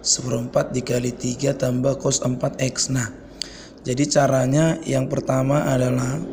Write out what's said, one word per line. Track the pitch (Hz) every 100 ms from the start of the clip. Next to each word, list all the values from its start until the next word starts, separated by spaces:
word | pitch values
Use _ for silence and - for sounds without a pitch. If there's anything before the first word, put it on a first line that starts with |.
| -
seperempat | - 127 120 123 143 -
dikali | 127 123 123 123 120
tiga | 127 123 139 143
tambah | 131 123 135 135
cos | 151 127
empat | 123 127 139 -
X. | 131 - -
Nah, | 131 113 - - - - - - -
jadi | - 127 143
caranya | 147 139 131 127 139 160 156 -
yang | 135 131
pertama | - - 131 131 147 147
adalah | 131 127 127 127 139 -